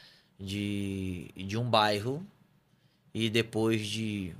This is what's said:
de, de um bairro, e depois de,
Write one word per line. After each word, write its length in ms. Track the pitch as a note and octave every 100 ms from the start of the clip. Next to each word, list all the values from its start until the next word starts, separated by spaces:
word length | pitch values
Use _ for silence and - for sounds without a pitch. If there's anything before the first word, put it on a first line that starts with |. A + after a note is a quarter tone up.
| - - _ -
de, 920 | G2 G2+ G2+ G2+ G2 G2 F#2+ F2+ - -
de 220 | F#2+ G#2+
um 120 | B2
bairro, 560 | A2 G#2+ G#2 A2+ C#3+ G3 _ _ _ _ _ _ _ _
e 160 | G#2+ A2+
depois 580 | A2+ A2+ G#2+ A2 A2 G#2
de, 480 | G#2+ A2 G#2 F2+